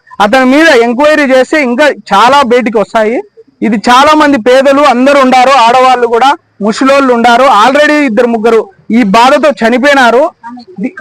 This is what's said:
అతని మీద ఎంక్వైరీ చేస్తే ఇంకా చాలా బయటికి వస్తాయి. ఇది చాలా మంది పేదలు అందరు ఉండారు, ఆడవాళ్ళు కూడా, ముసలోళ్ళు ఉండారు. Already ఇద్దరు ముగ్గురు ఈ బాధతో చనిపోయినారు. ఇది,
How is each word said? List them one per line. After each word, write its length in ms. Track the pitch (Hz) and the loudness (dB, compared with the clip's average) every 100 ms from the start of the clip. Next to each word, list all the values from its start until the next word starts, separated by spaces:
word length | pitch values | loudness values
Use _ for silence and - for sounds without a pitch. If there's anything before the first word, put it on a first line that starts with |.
| _ - | _ -4
అతని 240 | 208 262 254 | -2 0 2
మీద 220 | 277 320 | 2 2
ఎంక్వైరీ 560 | 254 240 240 302 302 | 2 0 0 0 0
చేస్తే 400 | 269 262 254 311 | 0 0 0 -2
ఇంకా 240 | 247 240 294 | -2 -2 -2
చాలా 540 | 208 - 196 233 285 | -4 -4 0 2 2
బయటికి 360 | 254 247 208 214 | 0 -2 -2 -4
వస్తాయి. 460 | 190 226 214 269 427 - - _ | -4 -4 -4 -4 -10 -20 -20 _
ఇది 140 | 214 214 | -4 -2
చాలా 380 | 240 247 294 311 | 0 2 2 2
మంది 220 | 294 277 | 0 0
పేదలు 440 | 226 262 269 277 | 0 0 2 0
అందరు 360 | 294 240 262 285 | 0 0 0 0
ఉండారు, 320 | 254 254 254 | 2 2 2
ఆడవాళ్ళు 580 | 269 226 254 254 247 233 | 2 2 2 2 0 -2
కూడా, 300 | 226 262 415 _ _ | 0 0 -2 _ _
ముసలోళ్ళు 520 | 208 208 269 277 262 | -6 -2 0 0 0
ఉండారు. 300 | 233 240 240 | 0 2 2
Already 480 | 269 208 240 285 294 | 2 2 2 2 0
ఇద్దరు 360 | 302 277 214 240 | 0 -2 -2 -2
ముగ్గురు 420 | 233 226 226 - _ - | -2 0 -2 -4 _ -4
ఈ 120 | 226 | -2
బాధతో 460 | 208 226 254 285 302 | 0 2 2 2 0
చనిపోయినారు. 840 | - 226 240 285 277 233 240 330 - 240 247 240 262 | -2 -2 0 0 2 2 0 -2 -6 -20 -20 -20 -12
ఇది, 160 | 208 - | -12 -8